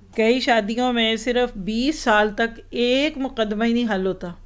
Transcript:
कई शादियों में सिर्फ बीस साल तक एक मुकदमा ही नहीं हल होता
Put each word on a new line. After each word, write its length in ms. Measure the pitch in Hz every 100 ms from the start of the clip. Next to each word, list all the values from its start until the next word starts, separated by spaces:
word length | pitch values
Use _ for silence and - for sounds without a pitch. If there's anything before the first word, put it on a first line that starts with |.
| - -
कई 240 | 220 254
शादियों 520 | 262 226 202 233 247
में 240 | 240 226 226
सिर्फ 420 | 254 247 247 226
बीस 460 | 175 220 262 302
साल 260 | - 214 214
तक 200 | 208 233 226 -
एक 440 | 247 240 254 294 302
मुकदमा 460 | 262 - 214 208
ही 80 | 233
नहीं 120 | 233
हल 220 | 240 196 190
होता 280 | 185 180 175